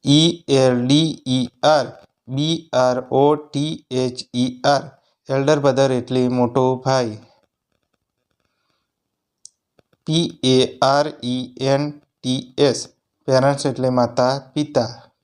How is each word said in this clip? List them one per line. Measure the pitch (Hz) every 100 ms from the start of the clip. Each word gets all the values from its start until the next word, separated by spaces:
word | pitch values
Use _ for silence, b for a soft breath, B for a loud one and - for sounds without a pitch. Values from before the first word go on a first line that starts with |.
| -
ઈ | 147 165 170 -
એલ | 135 131 123 123
ડી | 147 160 - -
ઈ | 127 123 _
આર | 139 156 123 - _ _ -
બી | 131 151 165 -
આર | 127 127 127 123
ઓ | 131 143 151
ટી | 151 139 151 160 _
એચ | 127 127 127 -
ઈ | 123 127 -
આર, | 135 139 135 _ _ _ -
એલ્ડર | 135 139 151
બ્રધર | 139 135 139
એટલે | 127 123 127 127
મોટો | 123 120 131 127 127
ભાઈ. | 131 131 120 107 _ _ _ _ _ _ _ _ _ _ _ _ _ _ _ _ _ _ _ _ _ _ - _ _ _ _ _ -
પી | 160 170 -
એ | 131 131 127 -
આર | 131 143 151 147
ઈ | 123 127 127 -
એન | 135 139 147
ટી | 147 _ _ 127 127 - -
એસ, | 143 110 - _ _ _ -
પેરેન્ટ્સ | 131 135 143 139
એટલે | 120 127
માતા | 127 120 123 127 139 -
પિતા. | 151 147 135 117 - - _